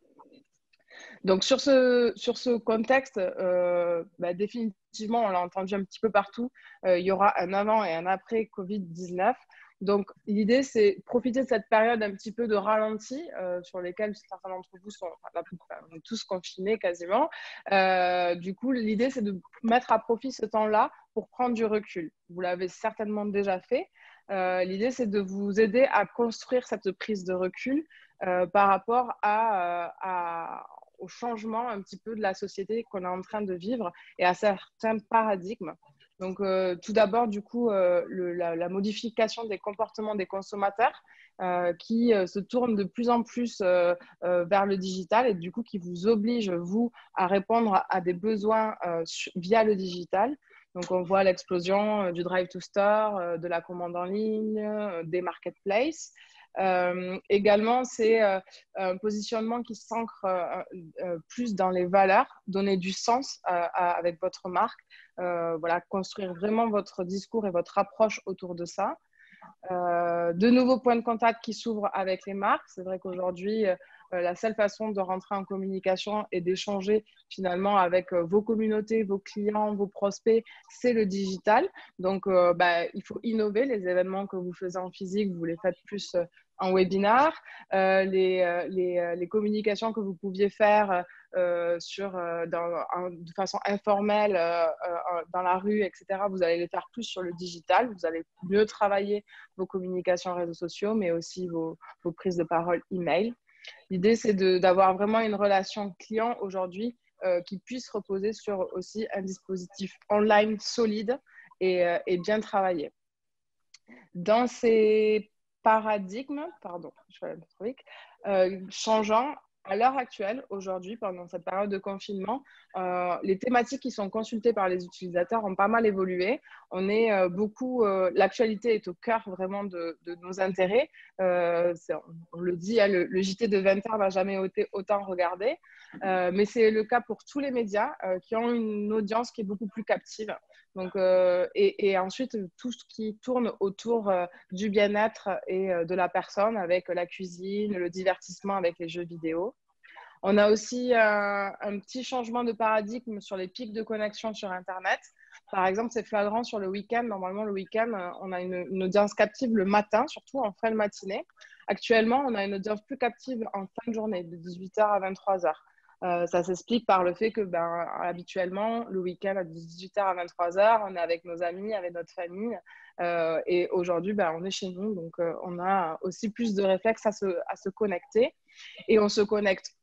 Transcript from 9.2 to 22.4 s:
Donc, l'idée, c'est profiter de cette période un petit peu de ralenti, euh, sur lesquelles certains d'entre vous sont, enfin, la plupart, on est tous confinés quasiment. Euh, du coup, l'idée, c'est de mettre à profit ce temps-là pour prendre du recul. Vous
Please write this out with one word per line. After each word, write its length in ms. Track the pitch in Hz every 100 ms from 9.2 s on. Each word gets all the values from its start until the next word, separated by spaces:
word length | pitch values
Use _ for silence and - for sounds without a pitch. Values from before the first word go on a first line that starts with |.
| 202 262 _ - - -
Donc, 300 | 196 202 196 - -
l'idée, 360 | 208 214 254
c'est 400 | 269 226 208 - -
profiter 360 | 240 254 240
de 60 | 254
cette 200 | 220 -
période 320 | 220 226 233
un 80 | 208
petit 200 | 196 220
peu 140 | 208 233
de 80 |
ralenti, 680 | 208 196 214 214 214 214 262 339 -
euh, 240 | 185 180
sur 160 | 175 185
lesquelles 340 | 180 180 214
certains 360 | 202 - 185 190
d'entre 200 | 185 190 185
vous 100 | 202
sont, 160 | - 175
enfin, 220 | - -
la 80 | 170
plupart, 240 | 165 170 - 170 -
on 60 | 165
est 80 |
tous 180 | - 220
confinés 560 | - 185 - - 190 220
quasiment. 500 | 185 170 175 220 330 - - - -
Euh, 640 | 196 190 185 180 180 175 175
du 180 | 180
coup, 160 | 190 254
l'idée, 400 | 254 220 214 262
c'est 120 | 269
de 180 | 208 185 - -
mettre 260 | 226 247 -
à 80 | 220
profit 320 | - 226 269
ce 160 | - 214
temps-là 460 | 220 214 214 262 - _
pour 140 | 220 -
prendre 260 | - 247 226
du 80 |
recul. 480 | 220 214 208 185 160 _ _
Vous 120 | 175